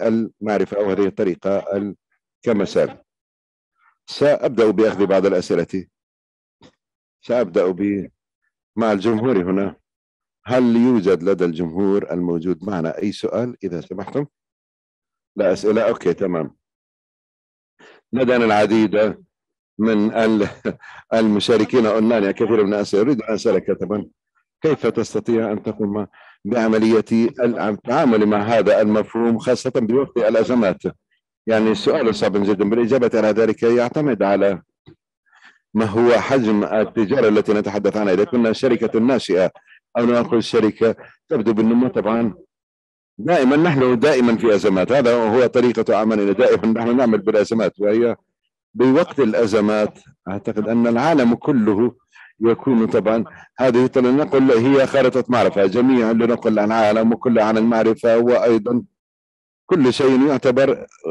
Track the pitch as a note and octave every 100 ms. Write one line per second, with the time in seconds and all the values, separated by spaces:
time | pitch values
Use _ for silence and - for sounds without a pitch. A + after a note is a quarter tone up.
0 | A2+ A2+ A2 - G#2 G#2 F#2+ G2+ G#2 F#2+
1 | G2 - G#2 E2 F#2+ G2 - G2 G2+ -
2 | _ _ _ _ - G#2+ F#2+ F#2 C#2+ -
3 | _ _ _ _ _ _ _ _ _ _
4 | - - C#3+ D3 D3 A#2 A2 G2 A2 F#2+
5 | G2 F#2+ G2 F2+ F2 F2+ E2 F#2 F2+ _
6 | _ _ _ _ _ _ - _ _ _
7 | _ _ - A#2+ G#2 E2+ F2+ F2+ G2+ G2+
8 | F2+ _ _ _ _ _ _ - A2+ G#2
9 | G2+ A2 B2 G#2+ F2 F#2+ G2 D#2 _ _
10 | _ _ _ _ - B2+ B2 A#2 B2 A#2+
11 | F#2 F2+ F2 G2 F2 D#2+ E2+ E2+ G2 G2
12 | - E2 F2 E2+ E2+ E2 F#2 F#2+ D#2+ -
13 | G#2 G2 - G2+ B2 - F#2+ E2+ D2+ F#2
14 | F2 C3+ D3 _ _ _ _ _ _ _
15 | _ _ _ - G2+ F#2 G#2+ G#2+ A2 A#2
16 | F2+ E2+ G2 F2 D2 _ _ _ _ _
17 | _ _ _ _ _ _ _ _ - -
18 | _ A#2 B2+ B2 A#2 G#2 G#2+ A2 G#2+ G#2
19 | G#2+ F2+ _ _ _ _ _ - A2 G#2+
20 | G#2 G#2+ A2 A2 G2+ - A2 - - -
21 | - A2+ A2+ G#2 - A2+ G#2+ B2+ A2 A2
22 | A2 A#2 G2 F#2+ A2 A2+ G2 G#2 G#2 G2+
23 | A#2 C3 - G#2+ A#2+ F#2 - F#2 F#2 G#2
24 | - _ _ _ _ _ D#3 C#3+ A#2+ A2
25 | G#2+ A2 G#2 A#2 A2 G2+ A2+ G#2+ G#2 G#2
26 | G2 _ - _ G2+ A#2+ A2+ A2 A2 A2+
27 | - A2+ A#2 - A#2+ G#2+ F#2+ G2+ - C3
28 | D3+ A2 G#2+ G#2 G#2+ A#2 G2 G2+ G#2+ G#2+
29 | G#2 A2+ A#2 A2+ A2 B2 C3 C3 A2 B2
30 | C#3 - G#2+ A2+ G#2+ B2 G#2 E2+ F#2 -
31 | _ _ _ _ - A2 A2 G#2 C#3 D#3
32 | A#2 G#2+ A2 G2+ G2 G2+ G#2 A2+ A#2 C3
33 | A#2 A2+ G#2+ G#2 A2 G#2+ A#2 A#2+ A#2+ D#3
34 | D3 A2 G2 G2 G2 F#2 - _ _ -
35 | _ _ _ _ - _ _ G#2+ A2 G#2
36 | A#2+ A2+ - C3+ A2 G#2+ F#2 G#2 G#2+ -
37 | G#2 C3+ A2+ G#2+ G2+ G#2 G#2 G2+ G2+ G2+
38 | G#2 F#2 G#2 B2 A2+ G#2+ C3 A2+ A2+ A2+
39 | A#2 B2+ - F2+ F2+ - _ _ _ -
40 | A#2+ A#2+ A#2 A#2 G#2+ A#2+ G#2+ - A2+ G#2+
41 | - _ - D3+ G#2+ G#2+ A2 A#2+ B2 A#2
42 | G2+ A2+ A#2 F2+ _ _ _ _ _ _
43 | _ - A#2 E3+ B2+ C#3+ F3 C#3 B2+ B2
44 | C#3+ C#3 A#2+ A2+ A#2 G2+ G2+ F#2+ F#2 C3
45 | A#2 A#2+ A2 A#2 A#2 B2 B2 A2+ A2+ G#2
46 | A2 A2 G2+ G2 A#2 G#2+ G#2+ A2+ A#2 A#2+
47 | B2 G#2+ G2 G#2+ G2+ A2+ G2 - G#2 A2
48 | A#2+ G#2 _ _ _ _ _ A2 B2+ C3+
49 | F3+ - A#2+ G#2+ A#2 G#2+ G#2 G#2+ G#2+ -
50 | _ _ - F#2+ - G#2+ G#2 A#2 A#2 A#2
51 | D3 D#3+ A#2+ A#2 - C#3 G#2+ G2+ A#2+ -
52 | _ _ - - A2+ A2 - A#2+ A2 A#2
53 | G2+ A2+ G2+ - - - C3 A#2+ B2+ C3+
54 | B2+ C3+ D3 C#3 C3+ A#2 B2 C#3 C3 C#3
55 | B2+ B2+ A#2 A#2+ F#2+ G2 G2 G2+ B2+ B2+
56 | A2+ A#2 A#2 A#2 A2+ G#2+ G#2 A2+ G#2+ G#2+
57 | A2+ A2+ B2+ A2+ G#2+ A2 A2+ A2+ A2 A2
58 | - A#2 A#2+ A#2+ A2 A2+ G#2+ A#2+ - _
59 | _ _ _ _ _ _ - F#3 B2+ A2+
60 | C3+ B2+ C#3 C3+ C#3 B2 C#3 - - _
61 | D#2